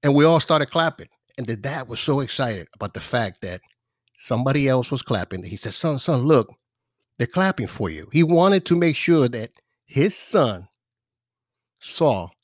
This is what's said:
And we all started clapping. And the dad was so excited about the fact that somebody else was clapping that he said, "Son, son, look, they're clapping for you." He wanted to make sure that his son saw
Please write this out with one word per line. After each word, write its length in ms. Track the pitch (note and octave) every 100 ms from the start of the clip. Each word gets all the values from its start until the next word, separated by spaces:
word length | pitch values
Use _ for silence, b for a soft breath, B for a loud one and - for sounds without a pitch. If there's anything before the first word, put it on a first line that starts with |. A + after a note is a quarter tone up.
And 120 | D3
we 120 | C#3+ D3+
all 120 | E3
started 280 | - D#3 C#3+
clapping. 420 | E3 E3 - E2 _ _ -
And 80 | A#2
the 100 | A2+
dad 320 | C3+ D3 B2
was 100 | A#2
so 220 | - C#3
excited 480 | C3+ - B2+ G#2 E2
about 180 | _ G2+
the 80 | -
fact 400 | - B2 G#2+ -
that 220 | F#2+ F2+ _ _ _ _ _ _
somebody 500 | - A#2 C3 C#3+ C#3
else 220 | C3 A#2+
was 100 | C3+
clapping 400 | - G#2+ F2 F#2
that 80 | F2+
he 80 | G2+
said, 160 | -
"Son, 260 | - E3 C#3+
son, 220 | - C#3
look, 320 | C3+ D3 A2 - _ _ _ _ _ _
they're 100 | A#2
clapping 420 | - F#3+ F#3 G#2+
for 200 | - G2
you." 220 | D#2 D#2
He 100 | D3
wanted 440 | D#3+ E3+ F#3 G3 F3+
to 100 | E3+
make 200 | E3+ D3
sure 340 | - E3 B2+
that 220 | A#2+ A2 _ _ _ _
his 280 | C3+ F3
son 540 | - - G#3 C3 F#2+ F#2+ _ _ _ _ _ _ _ _ _ _ _
saw 480 | - - D#3 G#2 E2 _